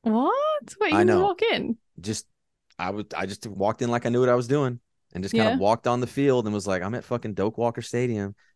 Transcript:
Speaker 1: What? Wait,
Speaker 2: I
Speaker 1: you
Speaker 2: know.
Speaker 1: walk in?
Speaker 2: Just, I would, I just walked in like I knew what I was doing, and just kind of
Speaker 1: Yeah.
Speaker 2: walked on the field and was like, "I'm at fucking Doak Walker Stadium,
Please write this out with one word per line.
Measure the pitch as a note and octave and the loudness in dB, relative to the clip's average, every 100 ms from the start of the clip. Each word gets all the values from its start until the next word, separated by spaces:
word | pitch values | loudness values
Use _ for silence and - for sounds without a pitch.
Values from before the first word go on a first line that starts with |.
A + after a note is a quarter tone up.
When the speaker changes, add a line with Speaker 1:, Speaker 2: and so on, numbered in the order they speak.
Speaker 1:
What? | A#3 A3 D4 C5 D5+ D5+ - - | 0 2 2 0 0 -2 -6 -4
Wait, | G#4+ | 2
Speaker 2:
I | G4+ | 4
Speaker 1:
you | F4+ | 4
Speaker 2:
know. | F4+ | 4
Speaker 1:
walk | G4 F4+ | 2 0
in? | A4+ F#4 - A3+ _ - | 0 0 -4 -8 _ -12
Speaker 2:
Just, | G#2 G#2+ - _ _ _ _ - | -6 -8 -8 _ _ _ _ -8
I | F2+ | -6
would, | G2+ D3 D2+ | -6 -8 -6
I | F#2+ | -6
just | G#2 A2 | -8 -10
walked | G2 G2+ A2 | -2 -2 0
in | B2 | -2
like | A#2+ A#2+ | 0 0
I | |
knew | A#2+ | 2
what | B2+ | 4
I | B2 | 2
was | A#2 | 2
doing, | D3 C3 B2 _ _ _ F2+ | 0 0 -4 _ _ _ -8
and | |
just | G2 | -2
kind | A2+ A2 | 2 2
of | |
Speaker 1:
Yeah. | A#3 | 2
Speaker 2:
walked | G2 A2+ B2 | 2 2 2
on | B2 | 0
the | B2 | -2
field | - C#3 B2+ G#2+ | 0 2 4 2
and | |
was | G#2 F#2+ | -2 -2
like, | F#2 | -2
"I'm | F#2 | -2
at | A#2 - | -6 -6
fucking | A#2+ A#2 | -6 -6
Doak | G2 G2+ A2+ | -2 -2 0
Walker | A#2 A2+ | -2 -2
Stadium, | - A#2+ B2 G#2+ G2 - _ | -6 -2 -2 -2 -6 -10 _